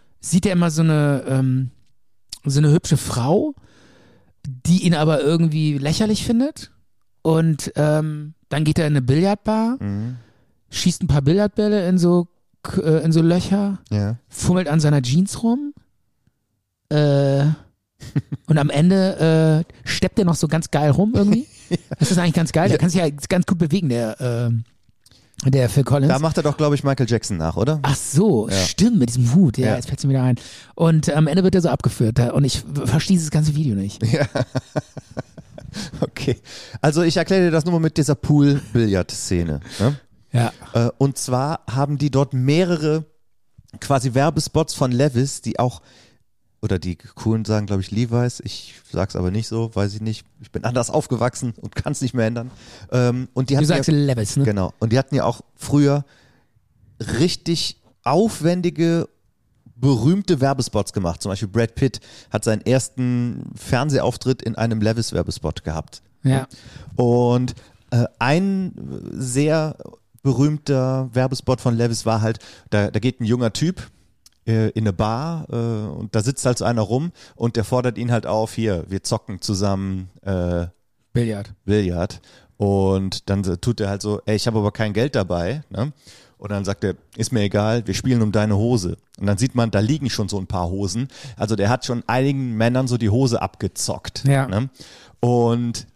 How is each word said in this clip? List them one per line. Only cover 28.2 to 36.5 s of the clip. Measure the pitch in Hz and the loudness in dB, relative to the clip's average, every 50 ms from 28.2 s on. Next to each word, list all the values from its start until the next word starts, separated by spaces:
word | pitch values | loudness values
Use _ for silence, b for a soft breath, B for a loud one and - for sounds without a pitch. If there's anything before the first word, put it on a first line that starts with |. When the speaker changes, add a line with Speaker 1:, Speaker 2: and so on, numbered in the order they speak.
| 202 220 160 110 101 - | 4 4 4 2 0 0
Speaker 2:
Ja. | 95 | 0
Speaker 1:
stimmt, | 95 92 - - - 190 240 240 185 | 0 0 0 2 2 2 4 4 4
mit | 123 117 | 2 2
diesem | 120 127 123 117 127 | 2 2 2 4 6
Hut. | 185 196 139 - - | 6 6 6 4 2
Ja, | 127 | 0
Speaker 2:
Ja. | 110 104 | 0 0
Speaker 1:
jetzt | - - - | -2 -4 -6
fällt's | 135 - - | -6 -2 0
mir | 139 | 0
wieder | 135 131 | 2 2
ein. | 127 127 123 120 B B B B B B B | 2 2 0 0 B B B B B B B
Und | - 170 165 160 156 147 - | 0 2 4 4 4 2 2
am | 143 156 160 | 2 2 2
Ende | 147 147 185 | 4 4 4
wird | 185 185 180 | 4 4 4
er | 185 | 4
so | 165 160 | 2 2
abgeführt. | - - - - - - 123 110 117 - | 2 0 0 0 0 0 0 2 2 2
Da, | 120 120 | 2 2
und | - 151 143 | 2 2 2
ich | 127 - - - | 2 0 -4 -6
w-, | - 147 143 - | -6 -6 -4 -2
verstehe | 120 113 160 - - 190 | 0 0 0 2 2 2
dieses | 175 160 151 | 2 2 0
ganze | - 151 156 151 147 | 0 0 2 2 0
Video | 147 160 139 104 | 0 0 0 0
nicht. | 98 98 101 - - 113 | -2 -2 -6 -4 -4 -2
Speaker 2:
Ja. | 110 123 151 143 - | 0 0 0 0 0
<laughs> | - 120 123 - - 131 - - - - - - _ - - - - - - _ _ - - - - - - - B 208 202 B - - | -2 -4 -4 -4 -6 -8 -8 -6 -8 -8 -8 -8 _ -20 -20 -16 -14 -14 -14 _ _ -20 -20 -20 -20 -20 -18 -14 B -12 -12 B -8 -6
Okay. | - - - - - - 117 - B B | -6 -6 -6 -6 -4 -4 -4 -4 B B